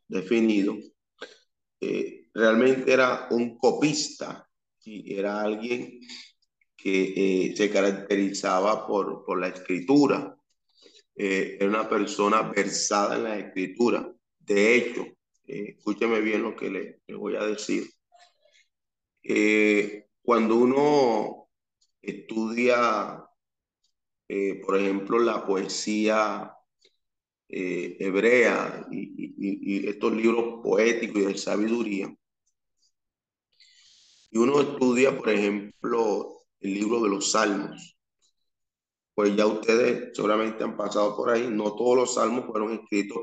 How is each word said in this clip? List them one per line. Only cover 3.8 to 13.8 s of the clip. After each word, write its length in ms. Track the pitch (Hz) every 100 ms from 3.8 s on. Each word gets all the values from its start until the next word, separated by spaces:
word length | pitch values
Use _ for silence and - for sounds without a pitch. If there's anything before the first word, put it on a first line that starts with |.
| 147 143 - - - - _ _ _ _
y 300 | 110 107 -
era 260 | 98 101 104
alguien 600 | 107 107 117 123 131 - - - - _ _ _ _ _
que, 720 | 98 95 92 92 95 92 87
eh, 40 | -
se 140 | 104
caracterizaba 1160 | 98 98 95 - 98 98 98 98 95 101 107 -
por, 380 | 104 90 -
por 160 | - 90
la 80 | 92
escritura. 880 | - - 90 87 147 139 - - - _ _ _ _ - - _ -
Eh, 400 | 101 95 95 -
era 80 | 101
una 200 | 107 110
persona 540 | 110 101 - 104 110
versada 720 | 107 - 98 - - 104 101 120
en 80 |
la 140 | 113 104
escritura. 720 | - 95 92 104